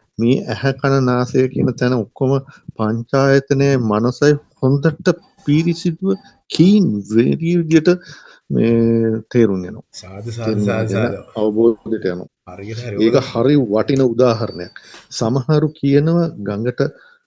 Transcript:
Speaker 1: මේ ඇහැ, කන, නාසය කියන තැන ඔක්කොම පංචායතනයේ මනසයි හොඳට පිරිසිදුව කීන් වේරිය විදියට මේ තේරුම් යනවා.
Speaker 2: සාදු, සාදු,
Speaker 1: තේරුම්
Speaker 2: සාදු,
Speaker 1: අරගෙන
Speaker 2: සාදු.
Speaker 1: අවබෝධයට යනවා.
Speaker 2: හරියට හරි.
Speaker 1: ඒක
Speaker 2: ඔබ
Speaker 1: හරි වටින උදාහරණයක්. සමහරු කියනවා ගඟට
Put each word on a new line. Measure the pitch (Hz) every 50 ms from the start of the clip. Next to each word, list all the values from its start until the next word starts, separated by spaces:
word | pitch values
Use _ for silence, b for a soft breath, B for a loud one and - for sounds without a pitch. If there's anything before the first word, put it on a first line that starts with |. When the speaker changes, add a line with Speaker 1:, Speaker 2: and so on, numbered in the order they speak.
| B _ _
Speaker 1:
මේ | - 113 117 131 - 208
ඇහැ, | - 113 98 - 135 135
කන, | - - 139 139 139
නාසය | 131 127 123 123 123 123 123 131 131
කියන | 127 131 - - 123 120
තැන | - 123 123 127
ඔක්කොම | 120 104 - _ - 139 131 139 135 139 b b b b - -
පංචායතනයේ | - 110 107 113 117 117 - - 135 135 139 135 139 135 - 143 135 139 139 139 131
මනසයි | 120 110 104 107 113 123 120 - 143 147 147 147 - _ _
හොඳට | _ - 131 139 143 139 165 147 - - 185 175 - - _ _ _
පිරිසිදුව | - - 147 156 165 170 170 170 - 180 165 - 190 190 196 185 b b b b _ -
කීන් | - - 160 190 208 214 190 147 107 104 98
වේරිය | - 107 113 120 139 143 143 165 165 175
විදියට | 175 165 151 160 160 156 180 180 180 B B B B B B B B B
මේ | - 143 123 113 117 117 117 117 117 117 113 113 113 110 113 -
තේරුම් | - - 123 117 101 98 92
යනවා. | 90 87 - - - _
Speaker 2:
සාදු, | - - - 92 95 101 107 117
සාදු, | 110 117 113
Speaker 1:
තේරුම් | 110 110 104 104
Speaker 2:
සාදු, | 107 113 110 - -
Speaker 1:
අරගෙන |
Speaker 2:
සාදු. | 98 95 87 - 98 92 - - -
Speaker 1:
අවබෝධයට | 113 107 107 104 107 117 117 110 - - 107 110 101 87
යනවා. | 92 90 87 92 - _ _ _
Speaker 2:
හරියට | 92 90 95 98 107 113 113
හරි. | 120 120 101 107
Speaker 1:
ඒක | 110 113 120
Speaker 2:
ඔබ | 139 123
Speaker 1:
හරි | - - 117 117 135 147 147
වටින | 131 104 101 110 110 - 139 135 135
උදාහරණයක්. | 123 117 117 127 123 113 104 113 101 - 87 87 92 B B B B B B B
සමහරු | _ - - 123 113 120 139 123 - 156 151 156 151
කියනවා | 151 _ - 139 139 143 147 160 170 170 170 165 -
ගඟට | - 101 101 104 101 113 123 - - 135 143 b b b b b b b